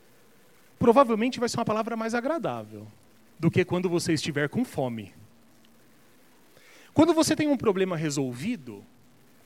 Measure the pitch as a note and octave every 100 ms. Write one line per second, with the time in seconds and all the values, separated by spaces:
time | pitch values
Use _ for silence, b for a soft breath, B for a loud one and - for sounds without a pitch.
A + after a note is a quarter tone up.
0 | _ _ _ _ _ _ _ - A#3+ A3+
1 | A#3+ G#3+ B3 B3 A#3 - A3+ G#3+ A3+ A3+
2 | A3+ A#3+ B3 E4 F3 A#2 G#2+ G#2+ G#2+ -
3 | _ _ _ - E3 - F3+ F3+ F3+ E3+
4 | F3 D#3 F3 C#3 D3 - B3+ - C3 A2+
5 | F#2+ - - _ _ _ _ _ _ _
6 | _ _ _ _ _ B B B B -
7 | E4 D#4+ D4+ D#4+ D4+ C4+ A3+ F#3 F#3 E3
8 | D#3+ C#3+ C3 B2 F#3 A3+ A#2+ G2+ - _
9 | _ _ _ _